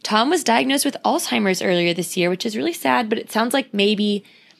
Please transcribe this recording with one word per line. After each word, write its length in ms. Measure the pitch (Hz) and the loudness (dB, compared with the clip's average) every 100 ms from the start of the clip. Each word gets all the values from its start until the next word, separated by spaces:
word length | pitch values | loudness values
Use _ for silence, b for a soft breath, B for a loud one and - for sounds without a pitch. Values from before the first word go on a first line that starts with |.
Tom 280 | - 214 254 | -2 0 2
was 120 | 349 | 2
diagnosed 400 | 254 233 262 277 | 2 2 2 0
with 120 | 285 - | -2 -2
Alzheimer's 580 | 208 302 - 240 202 185 | 0 0 0 0 0 0
earlier 320 | 202 175 175 | 0 2 2
this 220 | 170 175 - | 0 -4 -2
year, 120 | 175 | 0
which 140 | 185 | 0
is 120 | 226 220 | -4 -4
really 160 | 302 | -4
sad, 360 | 339 269 254 220 | -2 0 2 2
but 100 | 220 | -4
it 120 | - | -2
sounds 240 | 220 240 | -2 0
like 180 | 277 269 | 0 -2
maybe 520 | 202 202 208 208 202 - b b b | 0 2 2 0 -2 -6 b b b